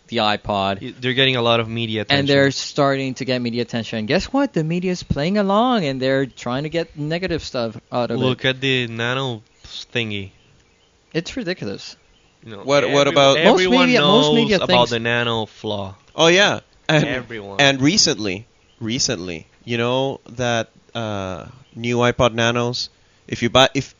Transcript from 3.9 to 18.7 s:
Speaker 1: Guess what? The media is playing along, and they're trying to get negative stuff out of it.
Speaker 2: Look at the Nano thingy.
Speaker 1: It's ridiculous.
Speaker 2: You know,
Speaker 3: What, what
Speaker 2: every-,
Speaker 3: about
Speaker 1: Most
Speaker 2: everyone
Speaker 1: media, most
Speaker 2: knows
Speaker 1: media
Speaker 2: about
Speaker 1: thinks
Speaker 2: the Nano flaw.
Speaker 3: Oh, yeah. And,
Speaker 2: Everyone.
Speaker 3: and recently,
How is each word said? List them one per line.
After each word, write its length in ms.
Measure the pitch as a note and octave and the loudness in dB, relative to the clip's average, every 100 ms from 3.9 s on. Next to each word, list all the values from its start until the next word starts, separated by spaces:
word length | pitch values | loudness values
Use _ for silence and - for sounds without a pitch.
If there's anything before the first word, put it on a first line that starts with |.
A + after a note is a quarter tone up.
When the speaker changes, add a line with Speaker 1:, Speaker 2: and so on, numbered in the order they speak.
| A2+ G#2+ | -6 -2
Speaker 1:
Guess 180 | D#3+ - | -2 -2
what? 200 | C4+ C#4+ | -2 -2
The 100 | - | -2
media 280 | D#3 F3 F#3 | -2 -2 -2
is 120 | F3+ | -4
playing 340 | - - D#3 G#3 | -4 -2 0 0
along, 480 | G3 G3+ B3+ A#3+ D3+ | 2 2 2 0 -2
and 160 | C3+ | -2
they're 240 | C3 C3+ C3+ | 0 0 -2
trying 380 | - A#2+ B2+ | -6 -6 -4
to 60 | D3+ | -4
get 280 | E3 E3 D#3 | -4 -6 -6
negative 460 | D3 E3+ F#3 D#3+ | -6 -4 -4 -6
stuff 360 | - C3 A#2 A2 - | -6 -6 -6 -8 -8
out 180 | B2 A#2+ | -4 -2
of 80 | A#2+ | 0
it. 20 | |
Speaker 2:
Look 260 | B2+ B2 C3+ | 0 0 -2
at 140 | C3 | -2
the 280 | C3+ C3 A#2+ | -2 -2 -2
Nano 560 | A2+ A#2 B2+ C3+ A2+ - _ | -4 -4 -4 -4 -6 -12 _
thingy. 680 | - - - B2 A2+ G#2 G2 - _ _ _ _ _ _ _ | -20 -18 -8 -6 -4 -6 -10 -16 _ _ _ _ _ _ _
Speaker 1:
It's 240 | D#3 E3+ - | -8 -6 -8
ridiculous. 580 | F3+ F#3 G#2 G#2 - - _ _ _ _ | -8 -8 -8 -10 -12 -20 _ _ _ _
Speaker 2:
You 80 | A#2+ | -18
know, 120 | G2+ | -12
Speaker 3:
What, 260 | A2+ C#3+ C#3 | 0 2 2
what 180 | C#3+ C#3+ | 2 4
Speaker 2:
every-, 40 | |
Speaker 3:
about 240 | D#3+ C#3 C#3 | 6 6 6
Speaker 1:
Most 100 | F3 F#4 | 6 4
Speaker 2:
everyone 240 | F#3 B3+ C4 | 4 4 4
Speaker 1:
media, 140 | B3 | 4
most 240 | - A3+ - | 4 4 6
Speaker 2:
knows 80 | A#3 | 4
Speaker 1:
media 200 | A3 G3 | 2 2
Speaker 2:
about 100 | B2+ | 4
Speaker 1:
thinks 200 | B2 A#2 | 4 4
Speaker 2:
the 100 | A#2 | 0
Nano 460 | A#2 A#2+ A#2+ A2+ G#2+ | 0 0 0 -2 -6
flaw. 500 | - A2 G#2 F#2+ F#2 _ - | -8 -8 -6 -8 -14 _ 2
Speaker 3:
Oh, 120 | E3 | 4
yeah. 340 | F3 G3+ G#2+ - _ - | 6 4 0 -8 _ 0
And, 140 | D#3 A#2 | 2 2
Speaker 2:
Everyone. 540 | B2+ A#2 A2+ G2+ G2 | -2 -8 -12 -8 2
Speaker 3:
and 220 | C#3 C3+ | 2 4
recently, 640 | C#3 G#3 - A2 G#2 F#2 A2+ _ _ | 2 4 2 0 -4 -6 -10 _ _